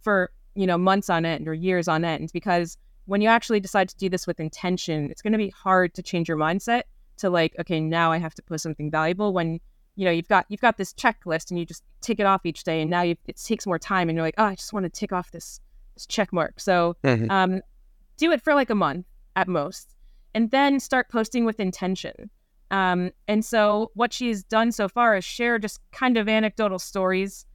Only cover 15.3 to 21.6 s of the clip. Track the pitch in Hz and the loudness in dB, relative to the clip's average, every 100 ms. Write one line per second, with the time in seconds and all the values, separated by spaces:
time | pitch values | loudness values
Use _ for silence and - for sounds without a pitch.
15.3 | 170 - - - - - - - - 196 | -16 -18 -20 -20 -20 -20 -20 -8 -2 0
16.3 | 175 156 - - 180 170 170 139 117 113 | 0 -2 -4 0 2 2 0 0 2 2
17.3 | 196 185 185 - _ - _ _ - 320 | 2 2 0 -6 _ -20 _ _ -2 2
18.3 | 294 - 285 262 208 160 147 180 - - | 2 4 2 4 2 0 -2 -12 -20 -8
19.3 | 185 185 175 143 - - _ - - _ | -2 0 0 -2 -10 -20 _ -20 -20 _
20.3 | 220 226 269 285 277 - 262 - 233 220 | -2 2 4 4 2 0 -2 0 -2 0
21.3 | 247 233 220 | 0 0 0